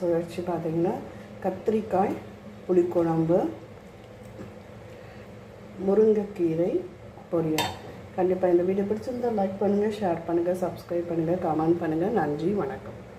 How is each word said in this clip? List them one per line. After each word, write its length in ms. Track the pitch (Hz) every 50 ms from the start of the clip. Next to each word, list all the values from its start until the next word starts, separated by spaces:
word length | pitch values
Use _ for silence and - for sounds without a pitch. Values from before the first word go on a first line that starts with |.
சுழற்சி 400 | 185 170 170 165 170 - - 180 175 175
பார்த்தீங்கன்னா, 440 | 170 160 165 160 160 170 170 202 247 - - - - - - - - - -
கத்திரிக்காய் 720 | 185 190 - - 226 214 220 196 - 190 180 190 - - - - - - - - - - - -
புளிக்குழம்பு, 720 | - 180 180 175 175 - 175 165 165 165 160 160 160 175 202 320 330 - - - - - - - - - - - - - - - - - - - - - - - - - - - - - - - - - - - - - - - - - - - - - 190 190 196
முருங்கைக்கீரை 840 | 202 214 220 220 208 208 196 - - 180 170 165 160 165 175 202 285 370 - - - - - - - - - -
பொரியல். 380 | 180 165 160 156 156 156 - - - - - - - - - - -
கண்டிப்பா 300 | 190 180 185 185 185 190 180
இந்த 100 | 175 175 175 185
வீடியோ 160 | 196 202 196
பிடிச்சிருந்தா 420 | 202 214 214 - 269 247 240 240 240 220 202
லைக் 200 | 196 190 - -
பண்ணுங்க, 280 | 208 196 202 202 208 220 208 -
ஷேர் 260 | 208 175 165 165 - 175
பண்ணுங்க, 240 | 170 170 170 180 180 180
சப்ஸ்கிரைப் 480 | 180 165 - - - - 175 175 170 -
பண்ணுங்க, 240 | 165 165 160 165 180 185 -
கமெண்ட் 340 | 165 151 156 160 165 170 170
பண்ணுங்க. 240 | 170 156 156 160 180 220 240 190
நன்றி, 280 | 156 147 147 151 160 190 208 196
வணக்கம். 340 | 147 135 131 - - - - - - - -